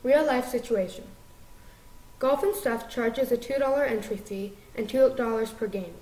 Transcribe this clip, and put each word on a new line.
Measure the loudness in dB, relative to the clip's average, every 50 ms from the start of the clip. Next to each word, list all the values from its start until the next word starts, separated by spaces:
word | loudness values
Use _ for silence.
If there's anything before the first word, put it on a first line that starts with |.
Real | 4 4 4 6 6
life | 4 2 2 0
situation. | 0 -4 -4 0 0 0 0 0 -2 -6 -12 -14 -16 -18 -20 -20 -20 -20 -20 -20 -20 -20 -20 -20 -20 -20 -20 -20 -20 -20 -20 -20 -20 -6 0
Golf | 2 2 4 4
and | 2 0 0
Stuff | 2 0 0 0 0 -4 -6
charges | -4 -2 -2 0 0 0 0 0 0
a |
two | -2 0 -4 0 0
dollar | 2 2 2 2 2
entry | 0 0 -2 -4 -6 -8
fee | -8 -6 -8 -8 -6 -6 -8 -10 -16 -20 -12 -6
and | -6 -6 -2
two | 4 6 6 6 6
dollars | 2 -2 0 0 0 -2 -4
per | -4 -6 -6
game. | -4 -4 -6 -8 -8 -12 -18